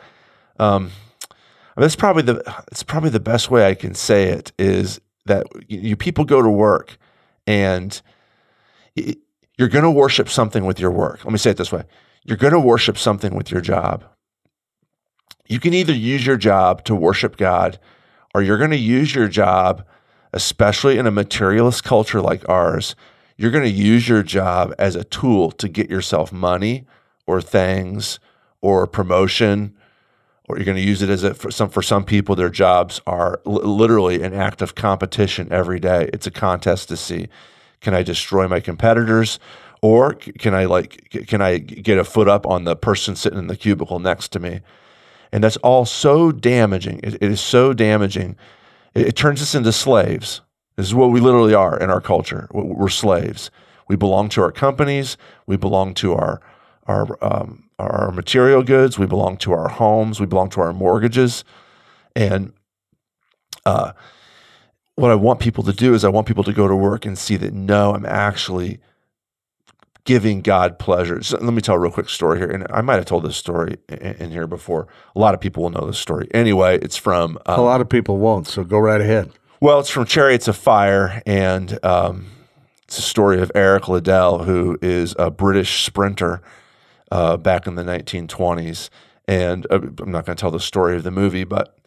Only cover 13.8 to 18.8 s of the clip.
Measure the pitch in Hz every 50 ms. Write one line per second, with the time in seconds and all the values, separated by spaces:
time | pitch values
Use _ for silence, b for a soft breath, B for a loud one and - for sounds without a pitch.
13.8 | - 92 - - - _ _ _ _ _ _ _ _ _ _ _ _ _ _ _
14.8 | _ _ _ _ _ _ _ _ _ - - _ _ - 113 123 - 170 175 185
15.8 | 180 156 147 117 110 120 135 139 120 135 135 110 92 110 98 95 92 90 92 -
16.8 | - - 107 92 80 90 104 - 123 - - - 98 92 90 90 90 87 - b
17.8 | b b b b b b b b b b - 98 101 95 107 107 147 156 156 139